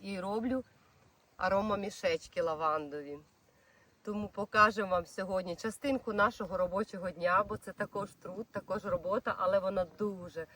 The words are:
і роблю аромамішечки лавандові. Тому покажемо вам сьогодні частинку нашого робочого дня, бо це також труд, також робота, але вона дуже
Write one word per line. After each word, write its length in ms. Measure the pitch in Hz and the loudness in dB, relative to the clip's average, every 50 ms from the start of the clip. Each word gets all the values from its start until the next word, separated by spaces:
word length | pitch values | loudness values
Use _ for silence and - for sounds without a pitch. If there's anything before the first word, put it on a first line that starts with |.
і 180 | - 196 202 190 | -8 -8 -6 -6
роблю 440 | 180 196 202 226 226 254 262 262 247 _ _ _ _ _ _ _ _ _ _ _ _ _ _ - | -4 -4 -2 -2 0 0 -2 -2 -4 _ _ _ _ _ _ _ _ _ _ _ _ _ _ -2
аромамішечки 1040 | - 185 190 196 202 214 202 202 196 208 - - - 185 165 160 - - - 180 | 0 2 2 2 2 2 0 0 -2 -4 -6 -2 0 2 2 0 -2 -4 -2 -2
лавандові. 800 | 170 165 160 151 160 156 151 156 151 143 143 147 143 143 143 143 151 _ _ _ _ _ _ _ _ _ _ _ _ _ _ _ - | 0 0 0 0 2 2 2 2 0 -4 -8 -8 -8 -8 -10 -12 -14 _ _ _ _ _ _ _ _ _ _ _ _ _ _ _ -8
Тому 240 | - 208 208 208 202 | -6 -4 -4 -4 -6
покажемо 640 | - - 202 - - - 262 - 214 202 208 190 | -4 -6 -6 0 6 8 8 8 8 2 0 2
вам 140 | 185 180 170 | 2 0 0
сьогодні 500 | - - - 190 180 196 185 185 180 170 | 0 -6 -6 -4 -2 0 -2 -2 -2 -6
частинку 580 | - - 226 214 - - 285 269 254 - - 208 | -4 -4 -4 -4 -2 0 0 0 0 0 -2 2
нашого 440 | 208 202 220 226 - 214 170 185 180 | 4 4 4 2 0 -8 -4 -2 0
робочого 540 | 180 175 175 196 220 - - 190 175 185 | 0 0 0 -2 -2 -2 -6 -6 -6 -6
дня, 320 | 180 165 170 175 180 190 208 - | -6 0 2 4 4 4 4 2
бо 80 | 214 - | -2 -8
це 140 | - - | -8 -10
також 380 | 185 - 208 196 - 208 196 - | -6 -6 -6 -4 -4 -6 -6 -6
труд, 360 | - _ - - 185 196 226 - | -10 _ -14 -12 -10 -10 -10 -8
також 340 | - 202 - - 185 208 - | -8 -10 -6 -4 -4 -4 -2
робота, 500 | 202 180 175 175 180 196 240 - 240 202 - | -2 -2 -2 0 0 0 0 0 -2 -2 0
але 220 | 185 185 196 196 | 2 4 4 4
вона 260 | 185 190 196 190 180 175 - - | 4 2 0 0 -2 -2 -2 -4
дуже 480 | 214 208 196 185 175 175 - 165 160 - - | -4 -4 -4 -4 -10 -10 -8 -10 -10 -10 -12